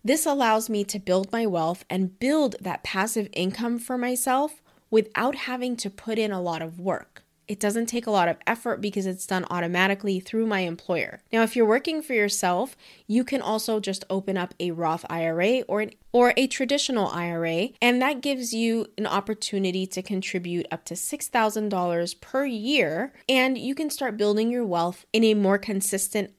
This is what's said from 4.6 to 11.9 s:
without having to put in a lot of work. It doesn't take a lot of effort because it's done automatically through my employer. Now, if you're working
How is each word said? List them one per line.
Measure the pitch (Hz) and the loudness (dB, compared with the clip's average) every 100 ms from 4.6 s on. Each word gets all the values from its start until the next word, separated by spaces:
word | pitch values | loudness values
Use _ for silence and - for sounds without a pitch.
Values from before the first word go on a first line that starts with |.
| _ _ _ | _ _ _
without | 220 220 - 180 - | 2 2 -2 -2 -2
having | - 247 247 233 | -6 -4 -4 -4
to | 196 | -6
put | 196 - 226 | -8 -4 -2
in | 214 | -2
a | 190 | -2
lot | 175 160 | -2 -4
of | 165 170 | -6 -4
work. | 185 160 - - _ _ - | -2 -2 -6 -20 _ _ -10
It | 202 | -2
doesn't | 208 226 233 | 0 0 -2
take | 240 233 | -2 2
a | |
lot | 202 170 | 4 4
of | 160 - | 2 -2
effort | - 240 - | -2 -4 -4
because | 208 202 | -2 -2
it's | 190 185 - | -4 -6 -4
done | 185 - | -4 -2
automatically | 180 170 175 190 202 208 185 | -4 0 2 2 2 -2 -4
through | 185 220 226 | -2 -2 0
my | 196 | 0
employer. | 180 170 - 170 98 - _ | -2 -4 -2 -2 -2 -10 _
Now, | 226 | 0
if | 220 | 2
you're | 240 220 | 4 4
working | 233 320 | 4 2